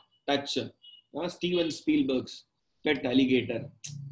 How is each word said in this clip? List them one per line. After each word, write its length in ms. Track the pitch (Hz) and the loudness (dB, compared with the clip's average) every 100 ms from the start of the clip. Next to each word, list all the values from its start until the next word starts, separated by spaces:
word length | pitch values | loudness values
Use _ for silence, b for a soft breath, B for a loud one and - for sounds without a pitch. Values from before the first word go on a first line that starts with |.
| _ _ - | _ _ 0
touch, 300 | 139 139 135 | 0 0 -4
uh, 720 | 113 - - - _ 143 175 | -6 -10 -20 -20 _ -8 -8
Steven 420 | - 175 175 165 | -4 -2 0 0
Spielberg's 720 | - - 151 131 127 - - - _ _ _ 151 | -2 0 2 2 0 -4 -12 -20 _ _ _ 0
pet 200 | 139 127 | 0 2
alligator. 640 | 127 131 127 113 113 - - - - - | 4 6 4 2 -4 -8 -14 -14 -12 -12